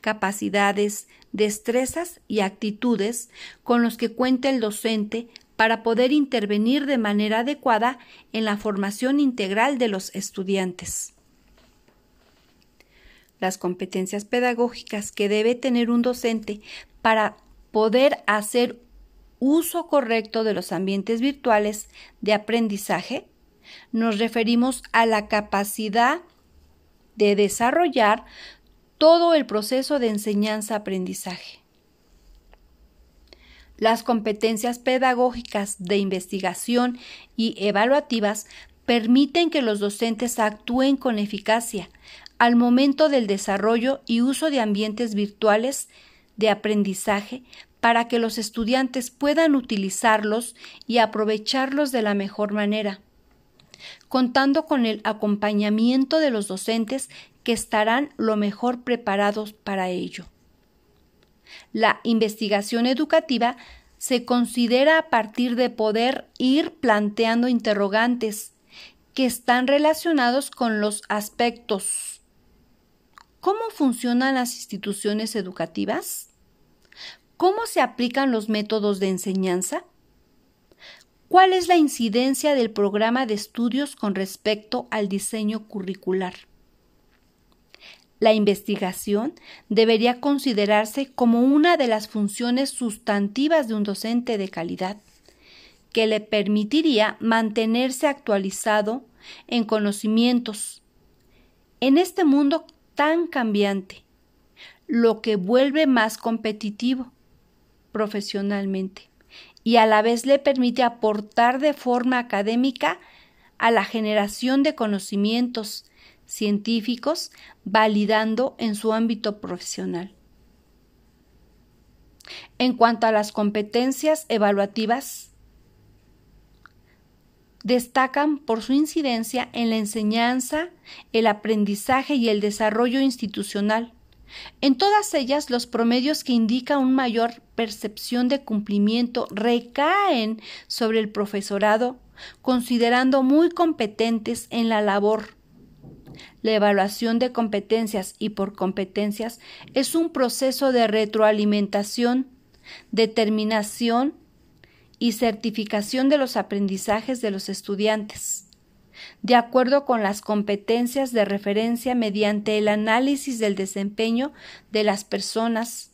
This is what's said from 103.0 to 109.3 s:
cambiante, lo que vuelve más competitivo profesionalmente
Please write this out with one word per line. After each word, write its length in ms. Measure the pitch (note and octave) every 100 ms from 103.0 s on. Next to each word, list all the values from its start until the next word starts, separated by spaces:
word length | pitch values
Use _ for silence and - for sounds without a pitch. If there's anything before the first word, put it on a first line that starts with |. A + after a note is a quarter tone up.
| D4 E4 E4
cambiante, 760 | D4 A#3 G#3 G3+ G3 F#3+ - _ _ _ _ _ _ - - -
lo 360 | A#3 A#3 G#3+
que 140 | A#3 G#3
vuelve 500 | F3+ A#3+ C#4 C#4+ D#4
más 320 | B3+ A3 A3
competitivo 920 | - A3+ A3+ G#3+ G#3+ G#3 A#3+ C4 B3 _ _ _ _ _ _ _ _
profesionalmente 1160 | G#3 G#3+ G#3 G3+ G3+ G3 G3+ G3 F#3+ F#3+ - _ _ _